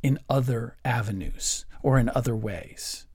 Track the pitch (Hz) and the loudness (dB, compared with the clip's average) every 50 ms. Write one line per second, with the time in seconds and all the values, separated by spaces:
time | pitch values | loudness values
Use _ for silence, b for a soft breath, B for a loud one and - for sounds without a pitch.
0 | - 143 135 - - - 135 139 127 127 127 113 117 120 - - - 131 120 117 | 4 2 2 2 0 0 2 2 2 2 0 -2 -2 -6 -10 -4 -2 0 0 2
1 | 107 101 104 95 85 - - - - - - - - B B B B 139 135 131 | 0 -2 -2 -4 -4 -4 -4 -4 -4 -4 -4 -4 -6 B B B B 4 6 6
2 | 120 117 - 135 120 127 117 110 110 107 98 82 - - - - - - - - | 6 4 2 2 0 0 0 0 -2 -4 -6 -6 -10 -14 -16 -12 -10 -10 -10 -10
3 | - - - | -14 -20 -20